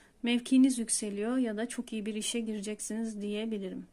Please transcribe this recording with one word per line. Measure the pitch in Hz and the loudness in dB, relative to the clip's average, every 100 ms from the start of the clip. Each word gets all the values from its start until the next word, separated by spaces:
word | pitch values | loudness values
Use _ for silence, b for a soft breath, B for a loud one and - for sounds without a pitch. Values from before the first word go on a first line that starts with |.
| b b | b b
Mevkiniz | 233 240 240 262 262 240 | 2 2 6 8 8 6
yükseliyor | 220 - 208 202 214 262 | -2 -2 -2 -2 0 0
ya | 233 208 | 0 -2
da | 240 | -4
çok | - 240 | -6 -6
iyi | 220 208 | -4 -4
bir | |
işe | 214 202 240 | -4 -2 -2
gireceksiniz | 220 214 208 214 - 214 226 208 | -2 -4 -4 -6 -4 -4 -4 -4
diyebilirim. | 208 208 226 214 185 190 180 | -4 -2 -2 -4 -6 -8 -12